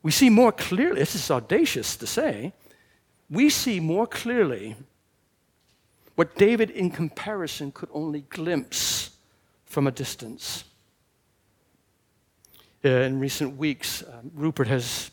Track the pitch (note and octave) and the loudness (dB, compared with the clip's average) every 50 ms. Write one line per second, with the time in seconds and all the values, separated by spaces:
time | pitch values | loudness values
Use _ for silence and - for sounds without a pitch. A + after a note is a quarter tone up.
0 | - D#3 D3+ - C4+ B3 G#3+ A3+ B3+ A3+ G#3+ - - - F3+ G3 C#4+ F4+ - C3+ | -2 0 4 6 8 8 10 8 8 6 6 2 -4 -2 0 0 2 2 2 2
1 | D3+ - - E3+ - - C#3+ B2 A2+ - F#3 C4+ E4 - - B2+ G#2+ - - - | 0 0 0 -4 -2 0 0 0 0 2 2 2 2 2 0 -4 -4 -6 -6 -8
2 | A#2 - - A3+ D#4 C#4+ A#2+ G2+ B2 F#3+ - _ _ _ _ _ _ _ _ _ | -8 -6 -2 -2 -2 -2 -2 -4 -8 -10 -10 _ _ _ _ _ _ _ _ _
3 | _ _ _ _ _ - C#3+ G#3 C#4+ D4+ - - - B3+ G#3 F3+ D#3+ D#3+ E3+ G3+ | _ _ _ _ _ -6 0 2 4 4 4 2 0 -2 -2 0 0 0 0 0
4 | A#3+ A#3 - - - A#3 B3 A#3+ G3 C#3+ A#2+ G2 G2+ A2 A2 - C3+ - _ _ | 0 -2 -4 -6 -6 -2 2 2 2 2 0 -4 -8 -12 -14 -16 -18 -20 _ _
5 | _ _ _ _ _ _ _ _ _ _ _ _ _ _ _ _ _ _ _ _ | _ _ _ _ _ _ _ _ _ _ _ _ _ _ _ _ _ _ _ _
6 | _ _ _ - E3+ E3 - - G3+ G#3+ A#3+ A3 A3 - - - F#3 F3 - - | _ _ _ 0 0 0 4 4 4 4 6 4 2 0 0 -2 -4 -2 -2 -4
7 | E3 D3+ - - - G#3 G#3+ G3 E3+ D3 - - D3 C#3 - - E3 - - D3+ | -6 -6 -6 -8 -8 -8 -6 -6 -6 -8 -8 -8 -10 -10 -10 -12 -14 -10 -8 -6
8 | D#3 D#3 D3 D3 C#3 - - - D#3+ F3 F3 C#3 B2+ - - - - - - - | -6 -6 -6 -8 -10 -12 -10 -6 -4 -2 -2 -2 -4 -4 -6 -4 -2 -2 -2 -4
9 | - - - _ _ _ _ _ _ _ _ _ _ - - D3+ C#3 C3+ B2+ - | -6 -8 -14 _ _ _ _ _ _ _ _ _ _ -6 -2 0 0 0 0 -4
10 | C3+ - - - A#2+ A2 C3 - - - - - - - _ _ _ _ _ _ | -8 -10 -10 -12 -14 -14 -14 -12 -12 -10 -10 -12 -14 -18 _ _ _ _ _ _
11 | _ _ _ _ _ _ _ _ _ _ _ _ _ _ _ _ _ _ _ _ | _ _ _ _ _ _ _ _ _ _ _ _ _ _ _ _ _ _ _ _
12 | _ _ _ _ _ _ _ _ _ _ _ _ _ _ _ _ - C#3 B2+ B2+ | _ _ _ _ _ _ _ _ _ _ _ _ _ _ _ _ 2 4 4 4
13 | C3+ C3 C3+ C3+ C3+ C#3 - - D3+ C3 C#3 C3 D#3 D3+ C3+ - - - - - | 4 2 0 -2 -2 -2 -2 -4 -4 -6 -4 -4 -4 -4 -4 -4 -6 -8 -8 -8
14 | - - B2 A#2 A#2 C3+ E3 C#3+ D3 D#3+ - - C3 A2+ C#3 B2+ A#2 - - - | -10 -14 -18 -18 -18 -16 -8 -4 -4 -2 0 0 0 0 0 -2 -2 -4 -8 -8
15 | - - | -10 -10